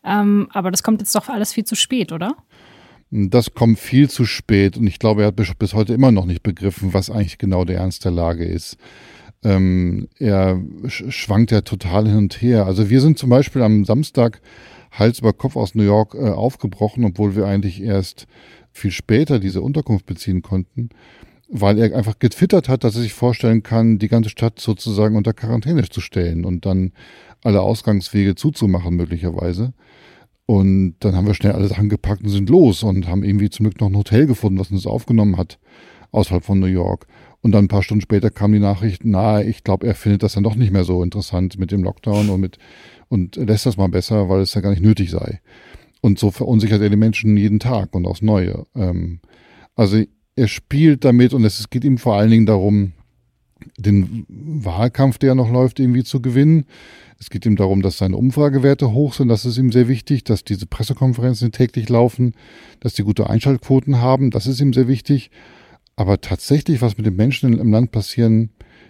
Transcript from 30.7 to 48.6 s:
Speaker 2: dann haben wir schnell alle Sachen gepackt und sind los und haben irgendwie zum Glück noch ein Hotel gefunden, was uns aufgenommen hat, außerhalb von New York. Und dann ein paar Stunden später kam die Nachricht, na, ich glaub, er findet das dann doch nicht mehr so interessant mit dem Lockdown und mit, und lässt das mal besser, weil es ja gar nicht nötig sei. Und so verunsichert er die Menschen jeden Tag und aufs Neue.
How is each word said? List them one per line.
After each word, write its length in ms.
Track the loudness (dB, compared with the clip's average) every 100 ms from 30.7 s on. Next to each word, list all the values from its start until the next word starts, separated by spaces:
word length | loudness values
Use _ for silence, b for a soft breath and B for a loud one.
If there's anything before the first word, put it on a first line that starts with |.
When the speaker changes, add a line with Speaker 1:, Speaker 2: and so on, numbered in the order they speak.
| 2 0 -2
Speaker 2:
dann 160 | -2 0
haben 120 | 0
wir 60 |
schnell 200 | 0 0
alle 140 | 0 -2
Sachen 220 | -2 -2
gepackt 340 | -2 -4 -4
und 60 | -2
sind 200 | -2 4
los 340 | 6 6 4
und 240 | 0 -2 -2
haben 160 | -2
irgendwie 260 | 0 0 0
zum 160 | 0 -2
Glück 160 | 0
noch 80 | -2
ein 80 | 0
Hotel 300 | 2 2 2
gefunden, 320 | 2 -2 -2
was 120 | -2
uns 160 | -4 -4
aufgenommen 500 | -4 0 2 2 0
hat, 220 | -4 -10 b b b b b
außerhalb 340 | -2 0 -2 0
von 140 | 0
New 80 | 0
York. 400 | 0 -2 -6 -10 b b b
Und 100 | 2
dann 140 | 4 4
ein 20 |
paar 160 | 0
Stunden 180 | 0 -2
später 280 | 0 0 0
kam 240 | 0 2
die 60 | 2
Nachricht, 420 | 2 0 -4 -4
na, 400 | -2 0 2 0
ich 200 | -2 -4
glaub, 200 | -2 -2
er 100 | -2
findet 300 | -2 0 0
das 100 | 0
dann 100 | -2
doch 120 | -2 0
nicht 160 | 0
mehr 120 | 0
so 200 | 0 -2
interessant 560 | -2 -6 -6 -4 -4 -4
mit 120 | -4
dem 120 | -2
Lockdown 460 | -4 -4 -4 0 0
und 120 | 0
mit, 160 | -4 -8 B B B B -6
und 280 | -4 -4 -4
lässt 300 | -2 0 0
das 100 | 0
mal 120 | 0
besser, 400 | -2 0 0 0
weil 120 | 0
es 120 | 0 -2
ja 60 |
gar 100 | -2
nicht 100 | 2
nötig 300 | 2 2 0
sei. 300 | -4 -8 -10 b b b b b _
Und 160 | 0 2
so 140 | 0
verunsichert 500 | -2 0 2 2 2
er 80 | 2
die 60 | 2
Menschen 420 | 2 0 0 2
jeden 220 | 2 0
Tag 360 | 0 -2 -2 -4
und 120 | -4
aufs 160 | -2
Neue. 420 | 0 0 0 -6